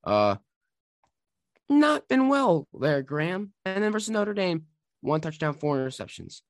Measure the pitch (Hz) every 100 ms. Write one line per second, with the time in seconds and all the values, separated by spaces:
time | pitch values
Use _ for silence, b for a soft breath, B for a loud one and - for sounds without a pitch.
0 | - 104 104 98 _ _ _ _ _ _
1 | _ _ _ _ _ _ _ 285 302 294
2 | _ 262 262 277 254 160 - - 139 143
3 | 131 147 160 185 202 _ 190 190 214 214
4 | 214 220 208 202 185 165 160 _ _ _
5 | - 156 160 156 151 147 147 139 131 131
6 | - - - -